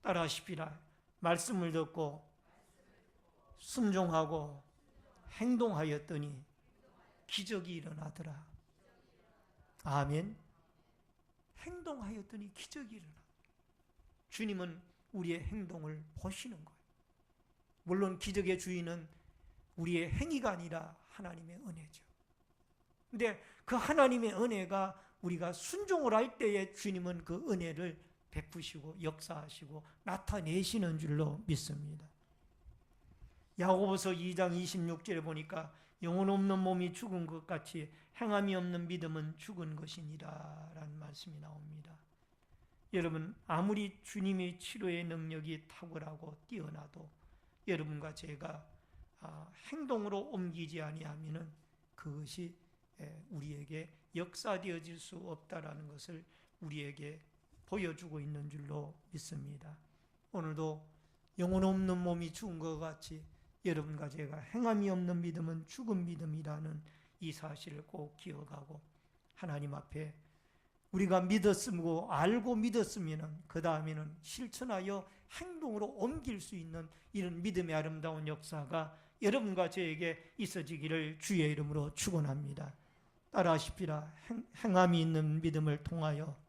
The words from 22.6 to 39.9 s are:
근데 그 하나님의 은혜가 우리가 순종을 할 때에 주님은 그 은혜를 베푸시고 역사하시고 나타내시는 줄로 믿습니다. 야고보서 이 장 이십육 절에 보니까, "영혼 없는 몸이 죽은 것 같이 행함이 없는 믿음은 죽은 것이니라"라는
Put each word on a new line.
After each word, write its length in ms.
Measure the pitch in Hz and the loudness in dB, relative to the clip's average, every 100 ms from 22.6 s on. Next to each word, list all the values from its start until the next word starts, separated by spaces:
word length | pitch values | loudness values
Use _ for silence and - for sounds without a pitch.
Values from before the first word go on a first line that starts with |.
| _ _ _ _ _ | _ _ _ _ _
근데 320 | 226 233 196 - - | 2 2 2 -12 -16
그 100 | - | 2
하나님의 580 | 240 - 311 262 247 226 | 2 6 10 10 8 4
은혜가 680 | 185 240 208 180 196 190 190 - _ | 4 2 2 2 2 0 -4 -18 _
우리가 300 | 175 175 175 | -2 0 -2
순종을 640 | 180 - 359 403 349 262 | -4 -4 -4 2 4 6
할 240 | 220 240 - | 6 4 2
때에 340 | 226 202 190 | 2 4 0
주님은 520 | - 208 185 175 175 | -2 -2 0 -2 -4
그 260 | 170 175 311 | -4 -4 0
은혜를 560 | 190 170 156 180 156 - _ _ | 0 0 -4 -4 -6 -16 _ _
베푸시고 720 | 156 156 170 - 160 151 185 | -6 -6 -10 -10 -10 -12 -4
역사하시고 840 | 156 156 - 156 151 - 143 151 - - | -4 -4 -8 -8 -8 -14 -12 -14 -14 -10
나타내시는 960 | - 185 - 208 156 175 185 226 175 156 | -4 -4 0 -2 2 2 2 2 2 0
줄로 440 | 156 147 151 143 - | 2 2 2 0 0
믿습니다. 600 | 147 - 143 147 151 - _ _ _ - _ - - _ - - - - - - - | 0 0 -6 -6 -10 -14 _ _ _ -20 _ -20 -20 _ -20 -20 -20 -20 -20 -16 2
야고보서 540 | 180 185 202 190 190 | 6 8 8 4 2
이 220 | 180 180 | 0 0
장 200 | 180 180 | 2 4
이십육 500 | 175 180 190 170 165 | 4 0 0 0 -2
절에 180 | 170 170 | -2 -2
보니까, 500 | 156 156 156 180 156 - - _ | -2 -4 -4 -6 -8 -14 -20 _
"영혼 260 | 170 180 196 | 0 2 4
없는 300 | 196 196 190 | 6 6 4
몸이 340 | 185 180 180 | 4 4 2
죽은 340 | 175 233 185 165 | -2 -4 -2 -2
것 200 | 160 156 | -6 -4
같이 440 | 165 - 165 151 - - - | -6 -4 -8 -8 -14 -20 -4
행함이 340 | 233 208 202 | 2 4 4
없는 340 | 185 180 175 170 | 2 2 -2 -2
믿음은 500 | 175 160 156 156 160 | -2 -2 -2 -2 -6
죽은 380 | - 185 160 151 | -10 -6 -6 -6
것이니라"라는 1200 | 156 | -8